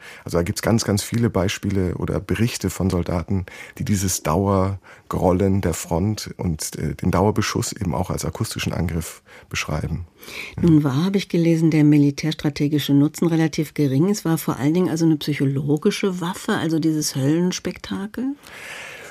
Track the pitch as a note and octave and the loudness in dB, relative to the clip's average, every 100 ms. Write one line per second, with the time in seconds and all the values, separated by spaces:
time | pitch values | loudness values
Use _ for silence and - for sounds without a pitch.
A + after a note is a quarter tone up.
0 | - - - E2+ - - - A2 - G2+ | -6 -16 -2 0 0 -2 2 2 2 0
1 | - A#2+ A#2 G2 F#2 - G2+ F#2+ F2+ - | 0 0 2 2 0 -2 -2 0 -2 -2
2 | - - - F#2 A#2+ - F#2+ - F#2 F2+ | -2 -4 -2 0 0 0 -4 -2 0 0
3 | E2+ E2+ D#2 F#2+ F2+ - - - C3 G2+ | 0 -2 -2 -4 -4 -10 -16 -8 -2 0
4 | G2 - - E2+ G2 G2 F#2+ G2 - - | 0 -2 0 2 4 4 2 -2 -10 -20
5 | - E2+ F2+ F2+ G2 G2 F#2 - - E2+ | -8 0 2 4 4 2 0 -2 -2 0
6 | G2+ G#2+ - - F2+ D#2 - D#2+ D#2 C#2+ | 0 -2 -8 -6 -4 -4 -6 -6 -6 -2
7 | F2+ F2 G#2 G#2+ G2+ - - - F2+ B1+ | 0 4 4 2 0 -2 -4 -4 -4 -2
8 | F#2 - D2 - A2+ - - - E2+ E2+ | -4 -4 -6 -6 -6 -4 -4 -2 -2 -4
9 | D#2+ - _ - - - - D#2 - F2+ | -6 -12 _ -20 -10 -8 -4 -4 -2 -6
10 | E2+ _ - - - - F3 D#3 D3 C3 | -8 _ -18 -14 -12 0 4 6 4 2
11 | F#3 G3+ - F3 E3 E3 E3 D#3 D3 D3 | 0 0 0 2 2 4 4 6 6 6
12 | C#3+ C#3 D#3 D#3 D3+ C#3+ D3 D3+ - C#3+ | 4 2 -4 -2 -4 -2 0 0 2 4
13 | D3 - E3+ E3 D#3+ D#3+ D3+ - C#3+ C3+ | 4 2 0 2 2 0 -4 0 2 4
14 | F#3 G#3 E3 D#3+ - A#2 C#3 E3+ F3+ E3 | 2 2 0 0 0 0 2 2 2 2
15 | E3 D3+ - C#3+ C#3 C#3 C#3+ D3+ G#3 G3+ | 2 2 0 0 0 0 0 2 2 0
16 | G3+ F3+ E3+ F#3+ - F#3 D#3 D#3+ D#3 D#3 | -2 -2 -4 -4 -4 -2 0 0 0 0
17 | D3 C#3 C3+ D#3+ F3+ - F3+ - - F#3+ | -2 0 2 2 2 -2 -6 -10 -10 -8
18 | G3 A3 C4 C#4+ - - - - - - | -8 -6 -6 -6 -12 -18 -16 -16 -16 -16
19 | - | -18